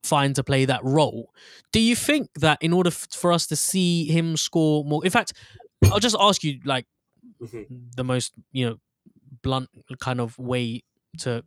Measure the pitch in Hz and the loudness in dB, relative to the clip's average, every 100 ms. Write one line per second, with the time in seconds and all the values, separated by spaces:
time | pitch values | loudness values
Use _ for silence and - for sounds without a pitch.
0 | - 151 139 139 135 135 131 123 127 147 | 0 0 2 0 0 0 2 0 0 2
1 | 143 113 113 _ - - _ 220 226 240 | 2 -2 -12 _ -20 -20 _ 0 2 2
2 | - 294 - - 156 147 165 180 175 - | 0 0 -2 0 2 2 2 2 2 -2
3 | - - 175 170 - 156 - 190 175 170 | -8 -4 0 2 0 -4 -2 0 2 2
4 | 156 160 165 156 - 170 156 151 147 151 | 2 0 0 -2 -2 0 2 2 0 -2
5 | 185 233 208 - - - - _ - 202 | 0 0 -2 -6 -20 -20 -20 _ 4 4
6 | 233 208 202 190 156 131 135 131 - _ | 2 4 4 4 0 -4 -2 -4 -4 _
7 | _ _ 247 - 117 117 104 123 120 127 | _ _ -20 -18 -16 -14 -14 -16 -12 -6
8 | 127 127 - - - 131 123 - _ _ | -2 -2 -4 -10 -10 -4 -2 -4 _ _
9 | _ _ _ 127 135 131 131 _ - 127 | _ _ _ -10 -4 -2 -4 _ -18 -10
10 | - 123 117 113 123 127 120 117 - _ | -6 -4 -4 -6 -4 -2 -2 -6 -12 _
11 | _ - 127 117 | _ -10 -6 -6